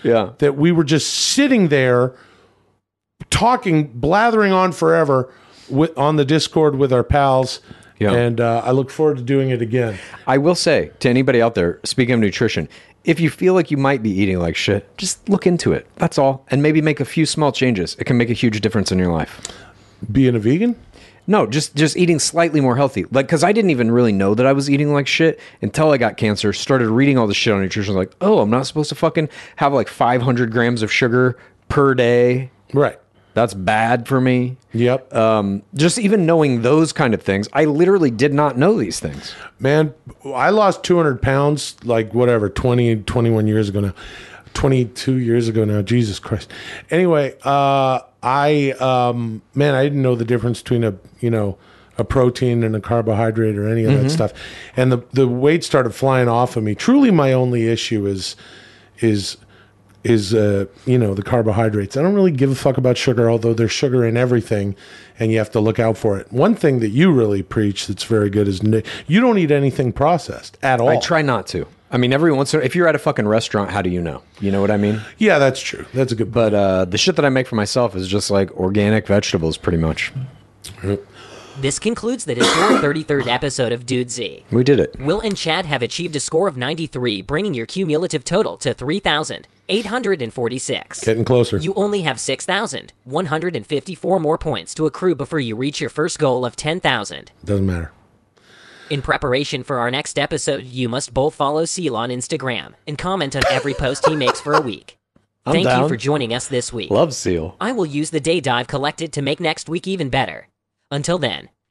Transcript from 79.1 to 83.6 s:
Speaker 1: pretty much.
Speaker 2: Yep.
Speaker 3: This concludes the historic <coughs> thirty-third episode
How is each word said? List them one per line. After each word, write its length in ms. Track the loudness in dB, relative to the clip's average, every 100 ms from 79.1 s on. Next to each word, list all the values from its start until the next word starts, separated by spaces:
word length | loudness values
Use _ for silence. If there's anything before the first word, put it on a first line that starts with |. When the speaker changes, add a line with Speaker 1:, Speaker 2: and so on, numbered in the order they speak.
| 0 2 -2 -2 -2
Speaker 1:
pretty 200 | -2 0
much. 360 | 0 -2 -6 -8 -12 -14 _ _ -20 -10 -6
Speaker 2:
Yep. 160 | -6 -8 -20 -20 -20 -20 -8
Speaker 3:
This 200 | -6 -4
concludes 440 | -4 -4 -6 -6
the 100 | -6
historic 460 | 0 0 2 2 2
<coughs> 0 |
thirty-third 460 | 0 -2 -2 -2 -2
episode 460 | -2 -4 -4